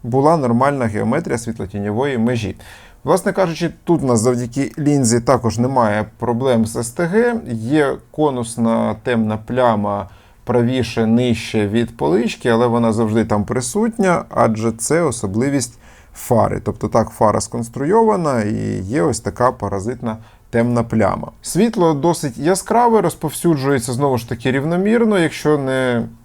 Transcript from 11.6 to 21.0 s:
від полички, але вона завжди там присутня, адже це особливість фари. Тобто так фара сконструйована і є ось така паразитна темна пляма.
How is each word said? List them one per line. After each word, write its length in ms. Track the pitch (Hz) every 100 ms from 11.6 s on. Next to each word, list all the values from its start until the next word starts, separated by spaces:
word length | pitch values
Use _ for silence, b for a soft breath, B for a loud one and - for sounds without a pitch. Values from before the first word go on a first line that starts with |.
| 104
від 300 | 110 117 -
полички, 520 | 139 185 233 - 123
але 180 | 113 120
вона 260 | 117 117
завжди 320 | 110 110 113
там 200 | 113 104
присутня, 800 | 98 120 127 208 226 220 190 170 -
адже 420 | - 113 107 113
це 300 | 113 - 156
особливість 720 | 165 117 101 101 139 139 117 - b b b
фари. 460 | - - 117 101 98
Тобто 240 | - - -
так 220 | - 226
фара 320 | - 214 110
сконструйована 1000 | - 120 113 123 147 220 226 202 156 123
і 400 | 104 110 107 104
є 200 | 95 139
ось 180 | 165 117
така 320 | 101 - 123
паразитна 680 | 127 101 98 101 117 117 110 B B _
темна 340 | 117 120 120
пляма. 480 | 117 110